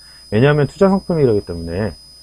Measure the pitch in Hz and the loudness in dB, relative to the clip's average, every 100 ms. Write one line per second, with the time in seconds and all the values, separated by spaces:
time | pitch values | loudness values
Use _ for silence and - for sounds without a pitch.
0 | - - - 107 139 151 139 - 196 190 | -20 -20 -6 0 2 2 -2 0 0 0
1 | - 165 127 104 - 85 82 90 104 - | -2 0 2 0 -2 -10 -6 -4 -6 -8
2 | - - | -20 -20